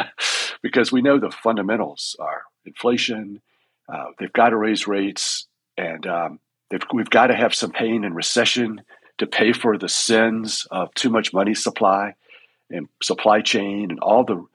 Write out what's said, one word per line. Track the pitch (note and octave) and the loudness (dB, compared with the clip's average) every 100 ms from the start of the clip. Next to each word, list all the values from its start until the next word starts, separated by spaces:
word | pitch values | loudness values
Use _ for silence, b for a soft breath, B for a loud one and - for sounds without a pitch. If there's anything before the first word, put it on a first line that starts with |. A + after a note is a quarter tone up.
| - - | -2 -4
<laughs> | - - - - | -4 -4 -6 -6
because | A#2+ B2+ A2 | -2 2 2
we | B2+ | 4
know | C#3 C#3 | 4 4
the | G2 | 2
fundamentals | - A2+ A2 G2 A2 D#2 D2 - - | -2 -2 0 0 -2 -2 -6 -10 -8
are | D2+ D2 - _ | -8 -8 -12 _
inflation, | - - A#2+ B2 - A2 G2+ G2+ _ _ _ _ - | -20 -4 0 0 0 -4 -8 -14 _ _ _ _ -14
uh, | D2+ C2+ - | -12 -12 -10
they've | F#2 | -4
gotta | - A2+ A2 | 4 4 4
raise | G#2+ G2+ G#2 | 0 0 -2
rates, | G2 G2 F#2+ - - - _ _ - | -2 -2 -4 -6 -6 -10 _ _ -8
and, | F2 D#2+ F#2 | -8 -6 -6
um, | E2+ E2 - _ _ - | -4 -4 -8 _ _ -10
they've, | G#2 - | -8 -4
we've | A#2+ G#2+ | -4 2
gotta | A2+ B2 | 4 6
have | A2 A#2 | 4 2
some | - G#2+ | 0 -4
pain | - A2+ A2+ | -4 -2 -2
and | G2+ E2 | -2 -4
recession | - A#2+ A2+ B2 A2+ G#2+ - b b b | -2 0 2 0 -2 -6 -16 b b b
to | G#2+ | -4
pay | - A2 | 2 2
for | A#2+ A#2 G#2 | 2 2 0
the | F#2 | 0
sins | - - A2 A2+ A2 A2 - - | -2 2 4 4 0 -4 -8 -6
of | F2+ F2 | -6 -4
too | - B2+ | -2 0
much | A2+ G#2+ | 2 0
money | F#2+ G2+ | 0 0
supply | G#2 A2 - G2+ G2 G2+ - b b b b b | 0 -2 2 2 2 0 -10 b b b b b
and | F2+ - - | -12 -10 -6
supply | - - A2 G#2+ | -4 2 4 4
chain | G#2+ A2 G2+ G2+ G2+ | 4 0 -2 -4 -4
and | E2 | -2
all | - A2+ | 4 4
the | B2 F#2 E2 | 4 -2 -6